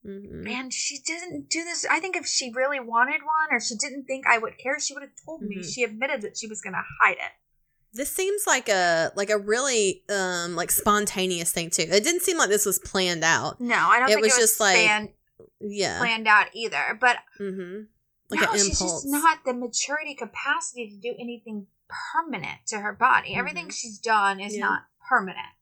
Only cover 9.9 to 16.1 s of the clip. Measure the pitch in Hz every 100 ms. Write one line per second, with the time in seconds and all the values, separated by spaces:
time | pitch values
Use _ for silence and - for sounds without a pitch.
9.9 | - _ 202 185 180 175 170 180 - -
10.9 | 208 208 - 185 175 165 - 170 - 165
11.9 | 190 220 349 359 339 240 202 202 185 -
12.9 | 196 180 175 160 156 123 - 240 269 170
13.9 | 220 262 214 220 247 220 - 208 185 214
14.9 | 208 214 _ _ _ - _ 208 202 180
15.9 | 85 226